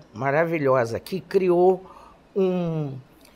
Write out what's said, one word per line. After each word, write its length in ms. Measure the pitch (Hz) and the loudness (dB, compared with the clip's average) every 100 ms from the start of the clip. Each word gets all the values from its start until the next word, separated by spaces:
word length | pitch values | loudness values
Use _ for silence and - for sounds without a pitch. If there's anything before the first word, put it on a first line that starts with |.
| - | -12
maravilhosa 840 | 107 135 147 165 165 135 131 113 110 | -8 -2 0 0 0 2 2 0 -4
que 200 | - 190 | -8 -10
criou 640 | - 196 185 175 180 185 - - - - _ | -2 0 2 4 4 2 -4 -20 -20 -20 _
um, 600 | 202 185 180 170 160 143 131 - _ - | -2 0 0 -2 -4 -6 -10 -18 _ -20